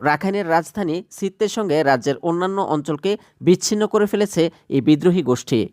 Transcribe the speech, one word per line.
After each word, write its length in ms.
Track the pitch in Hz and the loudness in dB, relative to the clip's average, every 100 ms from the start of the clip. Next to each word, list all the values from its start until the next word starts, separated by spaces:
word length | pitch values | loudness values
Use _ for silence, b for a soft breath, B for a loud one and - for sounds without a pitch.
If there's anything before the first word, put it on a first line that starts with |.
রাখাইনের 480 | 143 151 190 202 170 | -2 0 -2 -4 0
রাজধানী 540 | 165 160 214 175 170 - | 0 0 -6 -4 -6 -8
সিত্তের 380 | - 196 - 208 | -8 -8 -4 -4
সঙ্গে 360 | 226 196 151 | -2 -2 0
রাজ্যের 340 | 139 127 143 127 | 2 2 0 -2
অন্যান্য 440 | 170 170 185 196 | -2 -2 -2 -2
অঞ্চলকে 560 | - 151 147 147 196 208 b - | -2 -2 -4 -4 -4 -4 b -2
বিচ্ছিন্ন 460 | 151 180 - 214 214 | 2 2 2 -2 0
করে 180 | 214 202 | 0 0
ফেলেছে 460 | 208 202 170 170 b - | 0 -2 0 -2 b -4
এই 120 | 135 | 0
বিদ্রোহী 420 | 143 151 175 180 | 2 4 4 2
গোষ্ঠী। 440 | 127 123 - 117 - | 0 -2 0 -2 -2